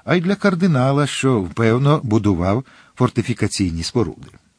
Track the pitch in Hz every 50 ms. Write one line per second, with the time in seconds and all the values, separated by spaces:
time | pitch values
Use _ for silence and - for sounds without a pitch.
0 | - - 143 180 165 180 202 - - 202 185 170 180 196 156 131 127 135 139 143
1 | 147 131 - - - 135 131 110 92 87 - - 117 113 110 123 139 143 151 147
2 | - 113 107 110 98 104 98 82 87 92 101 120 135 _ - - - _ _ -
3 | 127 120 - - 104 - 117 - 107 104 - - 101 90 82 82 82 - - 123
4 | 113 82 78 - - - - - _ _ _